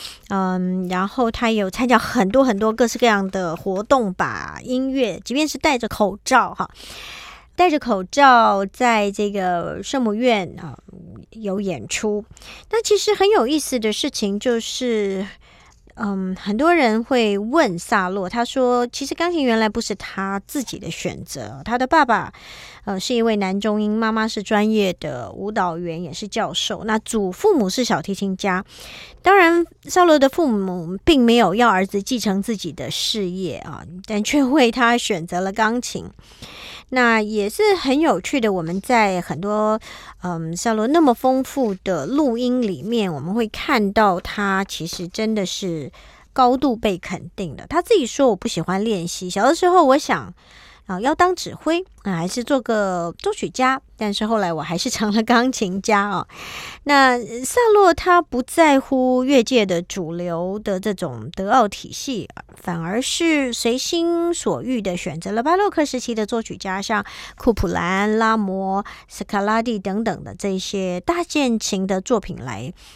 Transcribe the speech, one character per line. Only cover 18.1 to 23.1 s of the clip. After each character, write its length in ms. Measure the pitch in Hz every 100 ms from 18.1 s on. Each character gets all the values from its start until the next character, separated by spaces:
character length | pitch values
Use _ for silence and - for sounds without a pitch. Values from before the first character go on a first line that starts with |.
| 196 180
他 140 | 233
说 440 | 240 269 254 247 240
其 180 | -
实 100 | 277
钢 160 | - 339
琴 140 | 349
原 140 | 262 226
来 100 | 220
不 120 | 226
是 140 | 220
他 460 | 202 - - 196 196 -
自 160 | 294
己 160 | 233 -
的 120 | 202
选 320 | - 185 92
择， 360 | - - 104 135
他 120 | 160 240
的 100 | 254
爸 180 | 330
爸， 280 | 269 208 151 - - - - -
呃， 140 | - 190
是 160 | -